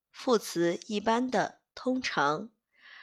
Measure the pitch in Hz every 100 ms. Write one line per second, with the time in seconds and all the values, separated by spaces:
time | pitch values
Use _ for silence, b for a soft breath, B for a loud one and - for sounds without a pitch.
0 | _ - - 226 - 170 170 185 - 208
1 | 214 226 254 220 160 - _ - - 254
2 | 254 - 143 156 220 _ _ B B B